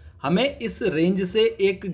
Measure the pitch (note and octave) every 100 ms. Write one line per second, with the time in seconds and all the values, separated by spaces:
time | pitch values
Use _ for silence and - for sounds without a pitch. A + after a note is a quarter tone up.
0 | - - C3+ F#3 C4+ C#4 A3+ - A3 D3+
1 | E3+ F#3+ F#3 A3 A3+ A3 G3 F#3 G3